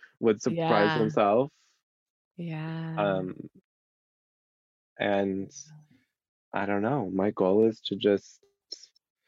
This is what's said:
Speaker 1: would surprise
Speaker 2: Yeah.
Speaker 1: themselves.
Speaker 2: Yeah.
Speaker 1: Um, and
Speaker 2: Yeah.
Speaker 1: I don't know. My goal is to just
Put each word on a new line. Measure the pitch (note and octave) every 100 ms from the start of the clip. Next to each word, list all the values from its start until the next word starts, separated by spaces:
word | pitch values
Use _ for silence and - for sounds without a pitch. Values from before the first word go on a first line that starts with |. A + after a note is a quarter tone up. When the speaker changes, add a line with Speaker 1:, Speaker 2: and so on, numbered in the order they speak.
| - -
Speaker 1:
would | A2+ G#2+
surprise | - E3 E3 G#2 G#2
Speaker 2:
Yeah. | -
Speaker 1:
themselves. | - D3 G2+ A2 C#3 _ _ _ _ _ _ _ _ -
Speaker 2:
Yeah. | E3+ D#3 D#3+ D#3+ D#3+ D#3+
Speaker 1:
Um, | G2+ F#2+ F#2 - - - _ _ _ _ _ _ _ _ _ _ _ _ _ -
and | G2+ G2+ G2 F#2+ F#2+ - -
Speaker 2:
Yeah. | - _ _ _ _ _ _ _
Speaker 1:
I | - G2
don't | G2+
know. | G#2+ C#3+ F#2+
My | F#2+ G2+
goal | - F#2+ G2+ A2
is | A2
to | - G2
just | G2+ G2 - - _ _ _ - - _ _ _